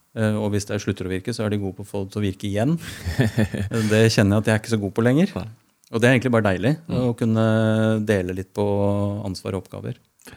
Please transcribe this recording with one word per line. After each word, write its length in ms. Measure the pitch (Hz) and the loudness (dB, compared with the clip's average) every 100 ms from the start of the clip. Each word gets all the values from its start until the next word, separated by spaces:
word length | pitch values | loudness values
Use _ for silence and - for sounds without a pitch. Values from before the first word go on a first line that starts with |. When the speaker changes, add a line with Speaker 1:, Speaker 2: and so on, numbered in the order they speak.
| _ | _
Speaker 1:
eh, 220 | 113 107 107 | -2 0 0
og 140 | 107 | 0
hvis 140 | 104 - | -2 -2
det 120 | 107 | -4
slutter 260 | - 98 92 | -2 -4 -4
å 40 | |
virke, 240 | 92 123 | -4 -4
så 80 | 117 | -4
er 60 | 107 | -2
de 80 | 104 | -2
gode 160 | 98 | -4
på 80 | 90 | -8
å 80 | 98 | -8
få 140 | 101 | -8
det 80 | 98 | -6
til 100 | 107 | -2
å 40 | 101 | -2
virke 160 | - 101 | -2 -4
igjen. 320 | 101 131 165 | 0 0 0
Speaker 2:
<laughs> 400 | - - 87 82 113 - 107 - 101 117 107 | -6 -10 -6 0 0 2 -2 -2 -4 -2 2
Speaker 1:
Det 140 | 107 113 | 4 4
kjenner 240 | 117 101 107 | 4 2 2
jeg 40 | |
at 40 | 110 | 2
jeg 80 | |
er 60 | 107 | 0
ikke 120 | - 110 | 0 -4
så 40 | |
god 140 | 98 | -2
på 80 | - | 0
lenger. 320 | 117 143 196 | 2 2 0
Speaker 2:
Nei. 140 | - 110 - _ _ - | -2 -10 -14 _ _ -8
Speaker 1:
Og 80 | 113 | 2
det 80 | 120 | 4
er 60 | |
egentlig 180 | 127 127 | 4 4
bare 160 | 113 104 | 2 2
deilig, 180 | 90 110 160 - | 2 0 -2 -2
Speaker 2:
Mm. 120 | 123 | -2
Speaker 1:
å 140 | 127 117 | 0 0
kunne 240 | 113 110 113 110 110 110 110 110 107 | 0 2 4 2 2 2 2 0 2
dele 260 | 101 90 | 0 0
litt 200 | 92 92 | -6 -6
på 100 | - 101 101 101 101 101 104 101 | -2 0 2 2 0 -2 -4 -6
ansvar 280 | 95 104 95 | -8 -6 -8
og 60 | - | -8
oppgaver. 300 | 101 113 - _ _ - | -12 -10 -12 _ _ -20